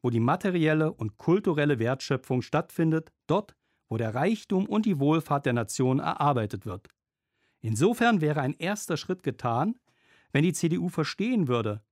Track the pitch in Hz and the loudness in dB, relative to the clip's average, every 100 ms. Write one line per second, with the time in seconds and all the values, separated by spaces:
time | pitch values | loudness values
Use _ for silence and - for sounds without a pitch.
0 | 123 113 117 180 202 180 156 156 156 - | 0 2 2 0 0 0 2 2 0 -2
1 | 110 - - 185 208 151 147 131 113 135 | -8 -4 0 2 2 0 2 2 0 -2
2 | - 131 - 127 - 151 - - 165 160 | -2 -4 -2 -4 0 -2 -2 -2 0 0
3 | 160 _ - 170 208 _ _ _ _ 110 | -4 _ -2 -2 -2 _ _ _ _ -4
4 | 113 113 170 220 - 185 196 208 214 151 | -4 0 0 0 0 -2 0 0 0 2
5 | 139 160 156 143 139 120 110 - 127 135 | 2 2 0 -2 0 -2 -2 0 2 2
6 | 156 - 147 127 107 101 110 92 - _ | -2 0 0 0 -2 -6 -8 -12 -14 _
7 | _ _ _ _ _ _ 113 110 180 233 | _ _ _ _ _ _ -4 2 2 4
8 | 240 214 151 151 135 - 170 208 - 160 | 2 4 2 0 -2 -4 -6 -6 -4 -6
9 | - 185 - - 123 117 180 240 _ _ | -4 -4 -4 -4 -2 0 0 -4 _ _
10 | _ _ _ 147 170 175 170 175 175 170 | _ _ _ 2 2 2 0 0 -2 -4
11 | 151 - 214 247 143 120 110 104 _ | -6 -4 -2 0 0 0 -2 -6 _